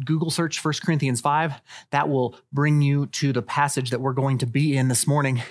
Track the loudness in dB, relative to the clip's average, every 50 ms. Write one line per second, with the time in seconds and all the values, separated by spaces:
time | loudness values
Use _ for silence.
0 | -2 -2 0 0 0 0 0 -2 -2 -2 -4 -4 -2 -2 -2 -2 0 0 0 0
1 | 0 0 -2 0 0 0 2 2 0 0 -4 -8 _ -20 -20 -20 -10 _ -2 0
2 | 0 2 0 0 0 -2 -4 -10 _ _ -2 0 2 4 4 4 4 4 2 0
3 | 0 -2 -4 -2 -2 0 0 -2 -4 -2 0 0 0 0 0 -2 -2 -2 -4 -2
4 | -2 -2 -2 0 0 0 0 0 -2 -2 0 0 0 2 2 2 2 2 2 2
5 | 2 2 2 2 2 0 0 -2 -4 -6